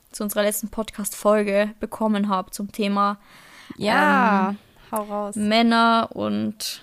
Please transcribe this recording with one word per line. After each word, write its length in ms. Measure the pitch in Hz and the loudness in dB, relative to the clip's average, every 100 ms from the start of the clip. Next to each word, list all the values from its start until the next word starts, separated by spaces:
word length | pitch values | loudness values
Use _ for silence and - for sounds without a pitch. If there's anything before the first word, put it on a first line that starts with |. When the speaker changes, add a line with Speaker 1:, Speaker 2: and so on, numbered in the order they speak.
| _ | _
Speaker 1:
zu 120 | - | -8
unserer 200 | 214 208 | -6 -2
letzten 260 | 208 214 208 | 0 -2 -6
Podcast-Folge 1040 | - 220 - 202 - 208 214 208 196 208 220 | -8 -8 -8 -10 -2 2 2 2 0 0 -4
bekommen 500 | 214 - 220 208 208 | -10 -4 0 0 0
hab 240 | 190 185 | -2 -4
zum 180 | - 202 | -8 -10
Thema, 460 | - 202 202 202 202 - - - - - - | -4 -2 0 0 -2 -10 -20 -20 -20 -18 -6
Speaker 2:
Ja, 720 | 202 247 294 277 233 202 190 | 0 2 4 4 4 4 2
Speaker 1:
ähm, 80 | 202 - - - | -2 -12 -20 -8
Speaker 2:
hau 120 | 220 | -6
raus. 320 | 208 208 208 214 | -4 -6 -6 -2
Speaker 1:
Männer 760 | 208 220 233 233 226 226 226 | 2 4 4 4 4 4 0
und 680 | - - 208 110 208 - - | -4 -4 -2 -4 -6 -10 -12